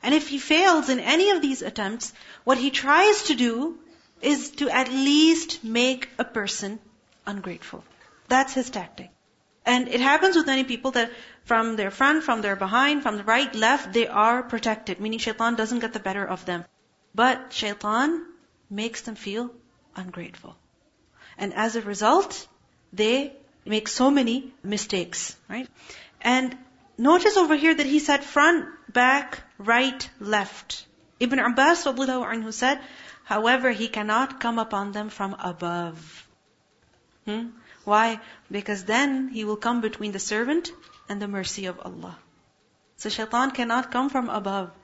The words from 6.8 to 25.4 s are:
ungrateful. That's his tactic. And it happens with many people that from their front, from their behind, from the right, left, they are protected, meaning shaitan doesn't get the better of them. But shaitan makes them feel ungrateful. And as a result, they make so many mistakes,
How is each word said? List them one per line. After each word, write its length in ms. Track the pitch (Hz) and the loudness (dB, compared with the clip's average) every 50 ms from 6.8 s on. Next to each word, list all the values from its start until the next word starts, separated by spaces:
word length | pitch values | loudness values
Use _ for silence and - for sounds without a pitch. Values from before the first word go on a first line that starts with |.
| _ _ _ _ _ _ _ _ _ - 202 | _ _ _ _ _ _ _ _ _ -10 -10
ungrateful. 500 | 202 180 185 170 - - - - - - _ _ _ - _ _ _ _ _ 247 | -10 -10 -10 -12 -12 -16 -16 -18 -18 -18 _ _ _ -20 _ _ _ _ _ 2
That's 180 | 254 269 269 - 262 | 2 2 2 -2 -4
his 100 | 247 - - 202 | -4 -4 -6 -10
tactic. 340 | 175 - - - - - _ _ _ _ _ _ _ _ _ _ _ - 247 | -10 -12 -16 -20 -20 -20 _ _ _ _ _ _ _ _ _ _ _ 0 2
And 140 | 247 254 247 - 247 | 2 0 0 0 0
it 40 | 247 269 | 4 4
happens 280 | 285 311 359 381 370 339 | 4 4 4 4 4 4
with 60 | 311 285 269 | 2 2 0
many 100 | 262 269 | 0 0
people 280 | 262 240 226 - 269 254 247 | -2 -4 -4 -4 -2 0 0
that 140 | 226 233 - - - - - _ _ - | -2 -2 -4 -16 -20 -20 -20 _ _ 0
from 240 | 240 226 226 226 226 | 0 2 2 0 -2
their 160 | 214 202 196 202 - | -2 -4 -4 0 2
front, 240 | 269 277 302 320 311 - | 2 4 4 2 2 0
from 120 | 240 226 202 | -2 0 0
their 100 | 202 196 | -2 -2
behind, 480 | 196 196 190 208 240 269 285 302 285 - | -2 -4 0 2 2 4 4 2 0 0
from 140 | 240 214 208 | -2 -4 -4
the 60 | 202 | 0
right, 300 | 214 226 247 285 247 - 220 220 | 2 2 2 2 -2 -2 0 2
left, 300 | 226 269 285 - 190 190 233 | 2 2 2 -2 -2 0 0
they 100 | 226 - | 0 0
are 340 | - 202 214 226 240 247 254 254 - | 2 2 4 4 4 0 -2 -4 -8
protected, 440 | 226 - 233 214 214 - - 185 - 202 | -4 -2 -2 -4 -4 -6 -10 -8 -8 -6
meaning 160 | 220 220 226 - 226 | -8 -6 -4 -4 -6
shaitan 280 | 220 220 226 233 233 226 | -4 -2 -2 -2 0 0
doesn't 240 | 220 220 247 240 226 | -2 -2 -2 -4 -4
get 80 | 226 233 | -4 -8
the 100 | 220 190 190 | -6 -6 -4
better 180 | 190 202 196 - 185 180 | -4 -4 -4 -6 -6 -8
of 80 | - - | -6 -6
them. 160 | 180 170 175 _ _ _ _ _ _ _ _ _ _ 208 | -6 -6 -8 _ _ _ _ _ _ _ _ _ _ 2
But 320 | 233 254 254 254 262 - - - | 2 2 2 0 -6 -10 -8 -6
shaitan 680 | - 208 208 208 - 208 214 233 269 302 339 320 330 - - _ _ _ _ _ _ _ 202 202 | -6 -6 -6 -6 -4 -2 0 0 2 0 0 -4 -6 -12 -20 _ _ _ _ _ _ _ -8 -6
makes 200 | 220 233 226 - - 233 | -6 -6 -8 -10 -12 -12
them 80 | 220 - - | -14 -12 -10
feel 260 | 202 196 220 247 247 240 - _ _ _ _ _ _ _ 190 185 | -8 -6 -6 -8 -8 -12 -18 _ _ _ _ _ _ _ -14 -14
ungrateful. 520 | 185 - 180 170 170 175 - - 185 175 _ _ _ _ _ _ _ _ _ _ _ _ _ - - - - | -12 -12 -14 -14 -16 -18 -20 -20 -20 -20 _ _ _ _ _ _ _ _ _ _ _ _ _ -20 -20 -12 -8
And 160 | 196 202 - 190 214 | -8 -6 -2 -2 -2
as 100 | 226 220 | -2 -2
a 60 | 233 | -4
result, 680 | 214 202 202 185 208 220 277 359 392 - - - - _ _ _ _ _ _ _ _ _ - 185 | -6 -6 -6 0 2 4 4 4 4 0 -6 -14 -16 _ _ _ _ _ _ _ _ _ -4 0
they 320 | 214 220 240 269 285 285 - - _ _ _ _ _ - 214 | 0 2 2 0 0 -4 -8 -18 _ _ _ _ _ -4 -4
make 180 | 214 214 - - | -4 -4 -4 0
so 140 | - 247 269 285 285 | 2 4 4 4 4
many 360 | 254 226 226 262 269 - - _ - 190 208 | 2 2 0 -4 -6 -10 -20 _ -8 -6 -6
mistakes, 600 | 208 - - - 185 175 175 - - - - - _ | -6 -4 -4 -4 -4 -4 -4 -8 -10 -10 -10 -12 _